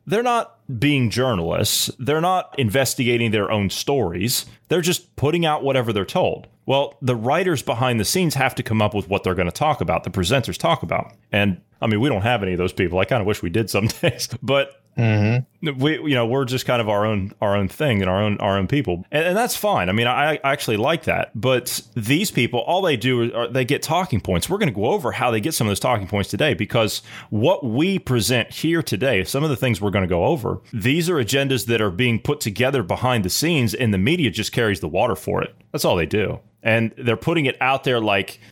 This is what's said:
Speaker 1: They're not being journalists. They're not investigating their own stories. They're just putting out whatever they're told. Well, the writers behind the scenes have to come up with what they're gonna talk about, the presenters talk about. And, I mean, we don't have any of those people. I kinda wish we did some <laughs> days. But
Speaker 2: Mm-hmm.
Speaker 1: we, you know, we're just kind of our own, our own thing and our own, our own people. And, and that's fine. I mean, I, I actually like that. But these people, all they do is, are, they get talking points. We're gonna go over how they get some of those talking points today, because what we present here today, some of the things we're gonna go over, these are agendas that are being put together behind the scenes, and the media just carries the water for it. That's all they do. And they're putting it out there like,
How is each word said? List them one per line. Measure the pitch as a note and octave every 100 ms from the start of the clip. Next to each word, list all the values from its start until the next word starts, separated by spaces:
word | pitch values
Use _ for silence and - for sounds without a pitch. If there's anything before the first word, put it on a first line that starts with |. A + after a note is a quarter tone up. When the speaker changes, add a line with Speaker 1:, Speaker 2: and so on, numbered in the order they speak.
| -
Speaker 1:
They're | G3+
not | B3 A#3 G#3+ _ - A#2+
being | C#3+ C#3 A#2
journalists. | G2 C3 G2+ E2 E2+ G2 - - -
They're | B2+ D3+
not | F3 F#3 - -
investigating | A2+ C3 C3 - A#2+ A#2+ A#2
their | G#2+ G2
own | G#2+ F#2+
stories. | - - C#3 F#2+ F2+ A2+ - - - -
They're | E3+
just | E3+ E3+ - -
putting | C#3 E3+ E3
out | D3+
whatever | C3+ C3 A#2
they're | G#2 F#2
told. | F#3 A#2+ - - _ -
Well, | C3+ C#3+ -
the | B2+ A#2+
writers | A#2 D#3+ F#3 D3
behind | - A#2 B2+ A#2
the | F#2
scenes | F#3 E3+ C#3
have | C3 -
to |
come | - A2+
up | G#2
with | G#2 F2+
what | G2
they're | - F2+
gonna | F2
talk | - D3+ C#3+
about, | E2 E2+
the | -
presenters | F#2+ F2 C3 - F2
talk | E3 F3
about. | - - - - -
And, | G#2 G2+ F#2 _ -
I | A#2+
mean, | G#2
we | C#3+
don't | G#2+
have | A2 A#2+
any | F#2+
of | F2+
those | F2+
people. | - F2+ F2+
I | G2
kinda | B2 G2
wish | -
we | F2
did | F#2+ A2
some | G#2 A2+
<laughs> | -
days. | F3 - - A#2
But | A2+ C#3 C#3 - _ -
Speaker 2:
Mm-hmm. | A2+ G#2+ G#2 B2 B2+ - D#3+ C3
Speaker 1:
we, | C#3+ D#3+
you | D#3 B2+
know, | A#2
we're | C3
just | B2 B2 -
kind | B2
of | A2
our | G#2 G#2+
own, | G#2 G2 -
our | G#2+ G2+
own | F#2+
thing | - D3+ G#2
and | F#2
our | F#2
own, | G#2+ G#2
our | G2+ G2
own | F#2+
people. | C#3+ B2+ F2 -
And, | D3 E3+
and | F#3+
that's | A#3+ -
fine. | G#3 D#3+ F2+
I |
mean, | G#2 A#2+
I, | B2+ D3+
I | D3+
actually | C#3 C#3 - G#2
like | B2+ E3 -
that. | F2 -
But | A2+ B2+ B2+ - - - B2
these | G#2+ D3 G#3+
people, | - A#2 A#2+
all | - F3+
they | F#3+ B2+
do | C3 B2
is, | A#2
are, | A#2 A#2
they | C3
get | B2+ D3
talking | - E3 F#3 G2+
points. | - F2 -
We're | G3
gonna | F#3
go | G2+ A2+
over | G3+ C3+
how | - B2+
they | A2+
get | D#3
some | - A2
of |
those | G2
talking | C3 A#2 F2+
points | G#2 F#2+
today, | G2+ D3
because | G2 G#2 A#2+ G#2+ - - - -
what | A2 C3+ G3+
we | B2 A#2 F3+ F#3
present | - B2 G#2 B2 -
here | - D#3 E3
today, | - G2 C3 G2+
some | F#2 C3+ D#3
of |
the | C3
things | C3 G2+
we're | G2+
gonna | G2 F2+
go | F2 G#2+
over, | D#3+ F#2+ F#2+ -
these | A#2+ G#2+ D#3+ E3
are | E3
agendas | G#2+ C3+ C#3 B2+ G#2
that | A2+
are | G#2
being | F2 B2 A2
put | - D3
together | A2+ F#2+ B2+ C3+
behind | F#2 G2 C3 A#2+
the | F#2
scenes, | - D#3 E3 A#2
and | F#2+ A#2+
the | G2
media | G#2 F3 B2
just | F2 G2
carries | - A2+ F#2+
the | E2
water | F2+ A#2+ F#2+
for | - F#2
it. | - - _
That's | D3+ E3
all | F#2+
they | D#2+
do. | G#2 G2 B2 - _
And | A2+ A2+ A2+ -
they're | A#2+ A2
putting | E3 E3+ C3+
it | -
out | B2+ C3+ -
there | A#2+
like, | G#2+ G2 G2 - -